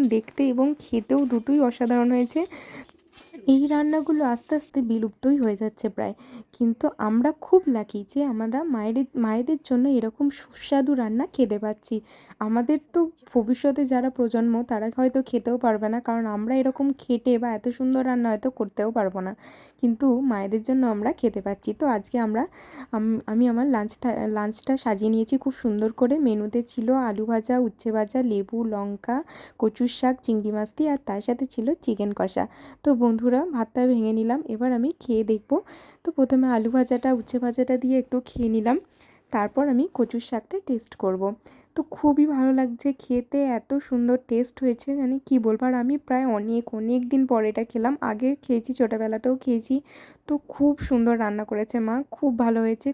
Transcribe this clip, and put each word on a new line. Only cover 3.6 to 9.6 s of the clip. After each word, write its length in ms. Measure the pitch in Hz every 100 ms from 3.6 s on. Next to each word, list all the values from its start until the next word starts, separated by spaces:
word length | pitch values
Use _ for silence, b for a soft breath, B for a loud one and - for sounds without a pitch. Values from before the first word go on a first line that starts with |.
| 285
রান্নাগুলো 560 | 294 302 311 302 302
আস্তে 320 | 262 240 - 302
আস্তে 240 | - 277
বিলুপ্তই 560 | 233 226 220 - 262 285
হয়ে 180 | 226 196
যাচ্ছে 340 | 214 - 214
প্রায়, 240 | 202 208 214 262 240 B -
কিন্তু 280 | 233 226 294 -
আমরা 340 | 214 226 277 302
খুব 200 | - 370 339
লাকি 380 | 233 208 202 202
যে 140 | 277
আমরা 360 | 285 220 226 262
মায়ের, 340 | 330 233 214 240 262 254
মায়েদের 440 | 220 220 254 311